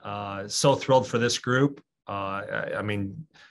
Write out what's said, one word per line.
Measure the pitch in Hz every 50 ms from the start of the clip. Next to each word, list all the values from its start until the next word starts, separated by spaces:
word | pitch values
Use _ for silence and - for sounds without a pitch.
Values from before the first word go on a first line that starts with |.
| -
Uh, | 104 101 104 101 101 98 98 98
so | 107 - - - - 135
thrilled | - - - 131 127 123 -
for | -
this | 117 117 120 - -
group. | - 123 123 131 143 143 139 - _ _ _ _ _
Uh, | - 101 98 98 98 98 98 101 - -
I, | - - - - 101
I | 101
mean, | 104 104 101 98 98 92 156 - _ _ - - -